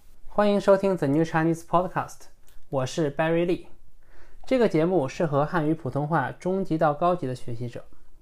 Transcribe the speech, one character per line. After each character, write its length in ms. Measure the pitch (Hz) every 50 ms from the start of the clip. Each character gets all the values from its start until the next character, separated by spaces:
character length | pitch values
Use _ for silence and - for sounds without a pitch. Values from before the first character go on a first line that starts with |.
| - - - - - -
欢 200 | - - 208 208
迎 140 | 202 202
收 160 | 196 - 196 190
听 180 | 202 196 190
The 120 | 180 156 139
New 160 | 139 156 165
Chinese 380 | 165 - 165 160 165 165 165
Podcast， 640 | - - - 170 185 180 - 151 127 - - - - - - - - - - - - -
我 160 | 147 135 131
是 260 | 131 - - 160 151
Barry 320 | 143 - 160 160 165 170 175
Lee。 220 | 175 175 156 - - - - - - - - - - - - - - - - -
这 140 | - 262 254
个 100 | 233 196
节 160 | - 156 156
目 220 | 175 190 175 131 -
适 180 | - - 185
合 180 | 151 147 135 147
汉 240 | 156 - 170 151 151
语 60 | 160
普 160 | 156 - 131
通 180 | - 139 147 147
话 240 | 165 156 127 123
中 320 | 127 - - 180 190 196 190
级 140 | - 160 156
到 160 | 165 156 147
高 220 | 147 165 175 180
级 100 | 175 -
的 80 | 127 127
学 220 | 123 - - 120
习 120 | 107 123 120
者。 160 | - 107 - - - - - - - -